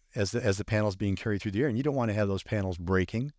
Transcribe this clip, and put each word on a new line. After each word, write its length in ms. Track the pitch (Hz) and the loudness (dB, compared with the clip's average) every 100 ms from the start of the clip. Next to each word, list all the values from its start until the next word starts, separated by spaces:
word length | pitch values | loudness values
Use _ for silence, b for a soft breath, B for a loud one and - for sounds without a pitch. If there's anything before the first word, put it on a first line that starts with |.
| _ | _
as 160 | - 101 | -4 -2
the, 140 | 120 | 0
as 120 | 117 98 | 0 0
the 60 | |
panel's 300 | 101 107 107 | 0 0 2
being 220 | 95 104 95 | 0 0 0
carried 260 | - 104 | -2 -2
through 80 | 110 | -2
the 120 | 98 | 0
air. 60 | 143 | 0
And 80 | 113 | 0
you 60 | |
don't 140 | 143 139 | 0 0
wanna 160 | 117 | 0
have 160 | 104 101 | 2 0
those 140 | 95 | 0
panels 360 | - 107 95 87 | -2 -2 -2 -4
breaking 540 | 87 92 92 113 139 | 2 2 2 0 -4